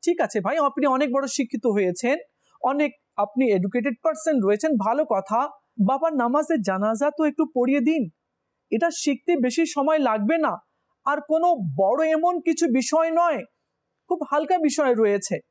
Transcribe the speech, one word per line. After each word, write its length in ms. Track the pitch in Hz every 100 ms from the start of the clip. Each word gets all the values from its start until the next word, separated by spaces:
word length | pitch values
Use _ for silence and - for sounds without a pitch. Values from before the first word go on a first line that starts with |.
ঠিক 160 | - 349
আছে 200 | 247 220
ভাই, 160 | 185 302
আপনি 300 | 285 277 285
অনেক 260 | 262 285
বড় 140 | 262 269
শিক্ষিত 400 | - 247 240 240
হয়েছেন, 520 | 208 185 175 240 302 - _ _ _
অনেক 300 | - 277 294 - _ -
আপনি 340 | 214 254 262
এডুকেটেড 440 | 196 185 247 240 233
পারসন 380 | 320 311 - 285
রয়েছেন, 300 | 196 208 311 262 196
ভালো 180 | 254
কথা। 440 | 302 202 190 220 285 - _ - 196
বাবার 280 | 269 330
নামাজে 420 | 302 240 277 302 330 202
জানাজা 440 | 190 208 220 294
তো 140 | 294
একটু 200 | 311 - 320
পড়িয়ে 260 | - 247 285
দিন, 300 | 247 320 196 _ _ _ _ _ _
এটা 200 | 220 339
শিখতে 460 | - - 277 - 339
বেশি 300 | 247 240 320
সময় 320 | 294 277 311
লাগবে 400 | 262 220 208 330
না। 320 | 302 175 _ _ _ _
আর 160 | - 294
কোনো 340 | 294 311 349 320 180 139
বড় 320 | 190 262 320
এমন 300 | 311 339 349
কিছু 260 | 302 330 330
বিষয় 440 | 247 247 320 330
নয়, 340 | 320 349 269 - _ _ _ _ _ _
খুব 100 | 359 285
হালকা 280 | 294 302 359
বিষয় 360 | 302 - 277
রয়েছে। 440 | 233 220 202 - 165 -